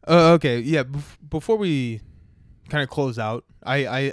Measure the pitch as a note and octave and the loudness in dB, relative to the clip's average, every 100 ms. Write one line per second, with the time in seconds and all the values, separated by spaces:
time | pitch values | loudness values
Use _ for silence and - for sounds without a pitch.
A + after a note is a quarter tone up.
0 | - E3+ E3 E3+ D3+ A#2+ A#2+ D#3 B2+ C#3+ | 4 6 8 6 2 -2 -2 -2 -2 -8
1 | C#3+ - D3 D#3+ - A3 G3 C#3+ B2 A2 | -12 -20 -10 -8 -2 -2 0 0 -2 -6
2 | - - - _ - - - D3 C3+ - | -12 -20 -20 _ -20 -20 -6 -4 -4 -2
3 | C#3 A2+ G#2+ A#2+ _ _ - C3+ C3 B2+ | -4 -4 -6 -6 _ _ -4 -2 -2 -2
4 | C#3 | -4